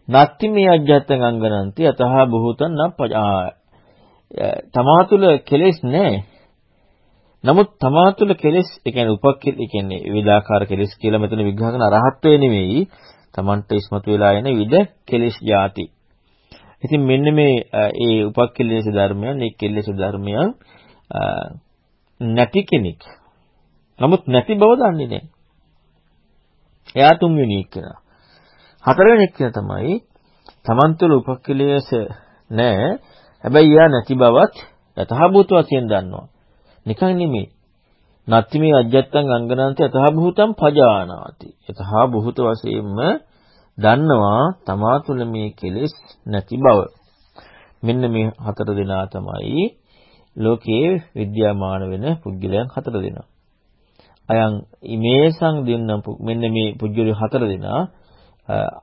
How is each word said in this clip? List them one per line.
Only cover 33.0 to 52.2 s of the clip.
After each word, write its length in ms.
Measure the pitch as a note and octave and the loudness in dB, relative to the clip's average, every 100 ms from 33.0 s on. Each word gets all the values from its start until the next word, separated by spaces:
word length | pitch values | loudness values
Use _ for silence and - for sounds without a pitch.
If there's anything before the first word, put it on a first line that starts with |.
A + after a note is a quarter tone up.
| _ _ _ _ | _ _ _ _
හැබැයි 280 | - C#3+ D#3 | 0 4 6
එයා 160 | D3+ E3 | 8 6
නැති 260 | B2+ A2+ | 4 -2
බවත් 400 | C3 B2 B2 G#3+ - - _ _ - | 2 4 6 2 0 -20 _ _ -10
යථාභූත 540 | F#2+ B2 F3 G3 F#3+ | -6 2 4 4 4
වශයෙන් 360 | F3+ D3 C3+ A#2 | 4 2 -2 0
දන්නවා. 400 | G2+ F#2 F#2+ - _ _ _ _ _ A2 | -4 -4 -14 -18 _ _ _ _ _ -8
නිකන් 260 | G#2+ F#3 | -2 -2
නෙමෙයි. 360 | F3+ E3+ A#2 F#2+ _ _ _ _ _ _ _ - | 0 -2 -4 -8 _ _ _ _ _ _ _ 0
නත්ති 280 | A#2 A2+ D3+ | 0 2 0
මේ 160 | D#3 | 2
අජ්ජත්තං 520 | C#3+ A#2 C3+ C3 D3 C#3 | 2 4 2 2 -2 -2
අංගනන්ති 540 | A#2+ A#2 B2+ C3+ C#3 | -2 -2 -2 -2 0
යථා 280 | C#3 C3+ D3 | -2 2 2
භූතං 400 | D#3 F3 F3+ G#3+ | 2 -2 0 -2
පජානාති. 960 | G#3 D3+ D3 B2 G2+ F2+ E2+ - - - - | 0 0 4 4 2 -4 -12 -18 -20 -20 -20
යථා 400 | - F#2 F#2+ G#2+ B2+ | -18 -12 -4 0 0
භූත 320 | A2+ A2+ B2 | 0 -4 -4
වශයෙන්ම 600 | A#2+ A2+ A2+ G#2+ G#2 G2+ D3+ D4 _ _ _ _ _ - | -4 -4 -6 -8 -8 -6 -4 -4 _ _ _ _ _ -2
දන්නවා 640 | G#2+ B2 D#3 B2 G2+ A2 D#3+ F#3 | 2 2 2 2 2 0 -2 -4
තමා 360 | - G2 G#2+ C#3 | -8 -4 -2 -2
තුළ 220 | D3 B2+ | -2 -6
මේ 240 | A#2 A2 G#2+ | -6 -8 -8
කෙලෙස් 420 | - F#2+ G2 D3+ - _ _ - | -10 -10 -6 -8 -10 _ _ -8
නැති 300 | G2+ - A#2+ | -8 -6 0
බව. 220 | C3+ G#2 F2 _ _ _ _ - - _ _ - | 4 4 2 _ _ _ _ -20 -20 _ _ -8
මෙන්න 200 | A2+ B2 B2 | -4 -2 -2
මේ 160 | A2+ A2 - | -2 -4 -6
හතර 320 | A2 G2+ G#2+ | -12 -8 -6
දෙනා 340 | G2+ G2 F#2+ F#2+ | -4 -4 -6 -8
තමයි 580 | F#2+ F#2+ G2 G#2 C#3 G#3 _ _ _ _ _ _ - | -10 -12 -10 -6 -4 -4 _ _ _ _ _ _ -6
ලෝකයේ 640 | A2 A#2 - A2+ E3 F#3 - | -2 -2 -2 -2 -2 -2 -8
විද්‍යාමාන 720 | A2+ G#2 G#2 G#2 G2+ F#2+ G2 F#2+ | -10 -8 -2 -2 -2 -4 -6 -8
වෙන 180 | F#2+ C3+ | -8 -6
පුද්ගලයන් 520 | E3 | -6